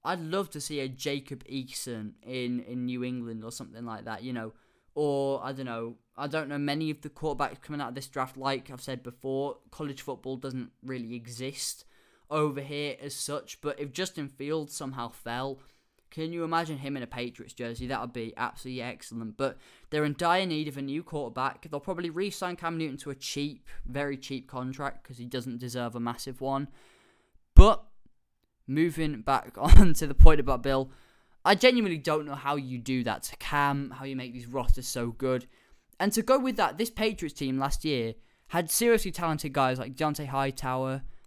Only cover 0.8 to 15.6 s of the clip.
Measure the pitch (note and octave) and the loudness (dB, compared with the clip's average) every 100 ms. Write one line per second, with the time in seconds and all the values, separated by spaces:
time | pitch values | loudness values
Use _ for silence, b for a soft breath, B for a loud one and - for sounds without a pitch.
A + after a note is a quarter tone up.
0.8 | C3+ B2+ D3 C#3+ C#3 C3 - C3+ C3 - | -6 -6 -4 -4 -6 -16 -10 -8 -8 -10
1.8 | - A2+ G#2+ - - B2+ B2 B2 - B2 | -8 -8 -10 -14 -10 -6 -4 -4 -6 -8
2.8 | B2 B2 B2 B2+ A#2 A2+ A2 - G2 G#2 | -6 -4 -6 -6 -8 -10 -10 -14 -16 -14
3.8 | A#2+ G#2+ A2+ A2 B2+ B2 A2 - b b | -12 -12 -10 -10 -8 -8 -8 -14 b b
4.8 | b - D3 C#3 C#3 C#3 A#2+ C3+ B2+ A#2 | b -4 -2 0 0 -2 -6 -8 -8 -8
5.8 | A#2 A#2+ _ - C#3+ D#3 C#3+ C#3+ C#3+ D3 | -10 -12 _ -10 -6 -4 -4 -4 -2 -2
6.8 | D#3 D3+ D3+ - D#3 C#3 C#3+ - - D3 | -4 -6 -10 -8 -6 -2 -4 -6 -12 -10
7.8 | C3 B2 B2+ C#3+ C3 C3+ C3+ C3+ - C3 | -8 -10 -10 -6 -6 -4 -4 -4 -6 -14
8.8 | - B2+ B2 A#2+ C3+ C3+ C#3+ - _ - | -10 -10 -10 -10 -6 -4 -4 -8 _ -10
9.8 | D3+ C#3 - C3 C3 C3+ C3+ B2+ A#2+ _ | -10 -8 -10 -10 -8 -8 -6 -8 -10 _
10.8 | B2+ B2+ A2+ A#2+ A#2 A#2 C3 D3+ - - | -10 -10 -8 -10 -12 -10 -10 -8 -8 -10
11.8 | - b b b b D3+ D3+ C#3 C#3 D3 | -18 b b b b -2 -2 -2 -8 -6
12.8 | C#3+ - C#3+ - - C#3+ - - D3 C#3+ | -6 -8 -12 -10 -8 -8 -10 -10 -8 -6
13.8 | C#3+ C3 F#3 - C#3 - C#3+ D#3+ D3 - | -8 -6 -6 -6 -12 -10 -6 -4 -4 -10
14.8 | C#3 C3 A#2+ - A#2 A#2+ C#3 C3+ | -10 -8 -10 -10 -8 -6 -6 -8